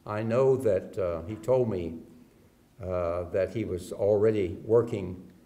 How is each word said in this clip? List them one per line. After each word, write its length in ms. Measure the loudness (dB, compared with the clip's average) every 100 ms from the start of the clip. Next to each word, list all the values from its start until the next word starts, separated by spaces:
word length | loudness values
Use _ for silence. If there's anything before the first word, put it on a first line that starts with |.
| -8
I 160 | -4
know 340 | 0 4 4 4
that, 420 | 4 2 0 -4
uh, 240 | -2 -4 -6
he 80 | -6
told 320 | 0 2 2
me, 260 | -2 -4 -8 -14 -20 -20 _ _ _ _ -12
uh, 420 | -4 -2 -2 -4 -4
that 220 | -2 -2
he 100 | -2
was 280 | -4 -6 -6
already 680 | -2 2 4 4 2 0 -4
working, 580 | 2 4 4 -2 -6 -10 -16 -20